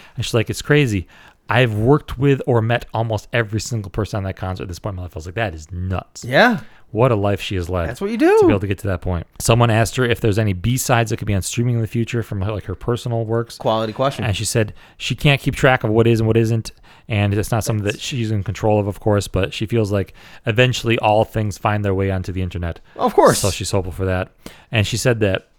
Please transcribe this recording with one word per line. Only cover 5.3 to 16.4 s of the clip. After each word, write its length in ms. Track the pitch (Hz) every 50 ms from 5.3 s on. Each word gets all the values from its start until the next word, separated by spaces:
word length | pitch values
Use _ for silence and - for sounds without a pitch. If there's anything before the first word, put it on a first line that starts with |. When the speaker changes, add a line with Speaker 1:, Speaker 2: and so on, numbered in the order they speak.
| 87
Speaker 1:
"That 200 | 110 113 104 -
is 160 | 80 76 - 92
nuts." 520 | 87 92 92 95 87 - - - - -
Speaker 2:
Yeah. 360 | 120 127 151 208 247 233 156 - - - - - -
Speaker 1:
What 220 | - 107 120 135 120
a 40 |
life 240 | 104 101 101 101 95 -
she 120 | - 104
has 120 | 92 87 82
led 200 | 87 90 85 82
Speaker 2:
That's 120 | 120 -
what 100 | 196 202
you 60 | 233
Speaker 1:
to 80 | 220 285
Speaker 2:
do. 200 | 339 403 440 415
Speaker 1:
be 60 | 339 -
able 80 | 98
to 60 | 101
get 120 | 98 98 -
to 80 | -
that 160 | 101 95 87 -
point. 240 | - 90 85 - - - -
Someone 280 | - - 117 117 120 117
asked 280 | 107 110 113 - -
her 80 | - 127
if 140 | 117 117 - -
there's 160 | 113 95 104
any 160 | 110 104 95
B-sides 560 | 90 87 117 123 131 - - 131 117 117 110
that 80 | 117 -
could 80 | -
be 80 | 95 104
on 80 | 98 92
streaming 320 | - - - 120 127 120
in 60 | 117 113
the 40 |
future 360 | 107 - 117 113 - - 117 110
from, 180 | - 107 98
like, 240 | 95 104 110 101 -
her 100 | - 95
personal 520 | - - - 120 113 - 123 117 113 113
works. 320 | 107 113 117 117 - - -
Speaker 2:
Quality 340 | - 120 110 110 113 110 107
question. 320 | - 131 139 139 - -
Speaker 1:
And 100 | 123 98
she 120 | 87 110
said 260 | - - 117 110 104 - - - - _
she 180 | - - - 127
can't 240 | - - 151 143 131
keep 140 | - 147 -
track 300 | - - 139 131 127 -
of 60 | 110
what 160 | 107 113 113
is 120 | 117 117 110
and 80 | 113
what 120 | 110 110
isn't, 340 | 113